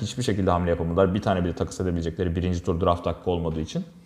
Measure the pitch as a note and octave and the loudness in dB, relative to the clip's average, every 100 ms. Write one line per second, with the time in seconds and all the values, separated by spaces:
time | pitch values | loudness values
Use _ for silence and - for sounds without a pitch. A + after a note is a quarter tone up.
0 | G#2+ - B2 G2+ F#2 F2 F2 E2+ E2+ E2+ | -6 -4 -2 2 2 2 2 0 0 4
1 | F#2+ F#2+ A2+ F#2 F2 E2 E2 - F#2 E2+ | 4 2 0 0 0 -2 -4 -2 -2 0
2 | E2 E2 F2+ E2+ F2+ F2 F#2 E2+ F2+ F2 | -2 -2 -2 0 0 0 0 2 2 2
3 | F2+ E2+ - F2 E2 D#2 D#2 E3 F#3 - | 0 -4 -2 -2 -2 -4 -4 -6 -8 -14